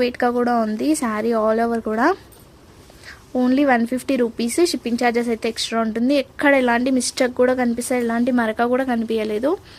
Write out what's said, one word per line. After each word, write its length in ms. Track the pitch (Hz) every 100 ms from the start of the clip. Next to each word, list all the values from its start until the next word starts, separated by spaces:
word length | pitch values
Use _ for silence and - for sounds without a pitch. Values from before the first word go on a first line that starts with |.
వెయిట్‌గా 280 | 247 247 247 240
కూడా 160 | 240 240 220
ఉంది 220 | 214 262 311
శారీ 280 | 240 214 220 226
all 160 | 214 220 233
over 120 | 233 220
కూడా. 200 | 214 277 392 - - - - - - - - - - - 254
Only 220 | 247 262 285
వన్ 140 | 240 233
ఫిఫ్టీ 220 | 254 - 269 233
రూపీస్ 340 | - 233 233 349
షిప్పింగ్ 260 | - 240 233
ఛార్జెస్ 300 | 240 233 240
అయితే 140 | 226 233
ఎక్స్ట్రా 260 | 226 - 226 226
ఉంటుంది. 260 | 220 240 285 262
ఎక్కడ 260 | - 294 277
ఎలాంటి 260 | 247 233 254 254
మిస్టేక్ 340 | 240 - 254 247
కూడా 140 | 247 254
కనిపిస్తే 320 | 240 233 240 247 233
ఎలాంటి 280 | 233 240 247
మరక 280 | 220 220 240 247
కూడా 100 | 262
కనిపించలేదు. 580 | 233 226 226 214 214 262 392 -